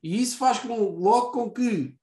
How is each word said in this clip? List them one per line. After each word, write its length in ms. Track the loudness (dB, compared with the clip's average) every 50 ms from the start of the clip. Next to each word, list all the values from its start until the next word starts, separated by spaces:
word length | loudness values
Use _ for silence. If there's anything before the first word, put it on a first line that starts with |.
| -6
E 180 | -4 -2 -2
isso 160 | -2 -2 -2
faz 220 | 0 2 2 2 0
com, 160 | -4 -6 -2
logo 560 | 0 0 -2 -2 0 2 4 4 4 4 0
com 200 | -2 -4 -4 -4
que 440 | -4 -2 -2 0 0 -2 -4 -6 -10 _